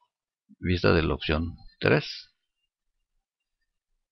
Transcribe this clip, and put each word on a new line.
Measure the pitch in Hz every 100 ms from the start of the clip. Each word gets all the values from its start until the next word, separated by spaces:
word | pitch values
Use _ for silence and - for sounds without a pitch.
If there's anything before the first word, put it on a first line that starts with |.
| _ _ _ _ _ -
vista | 90 87 101
de | 87
la | 78 71
opción | - 78 85 - - -
tres. | - 151 - - - _ _ _ _ _ _ _ _ _ _ _ _ _ _ _ _ _ _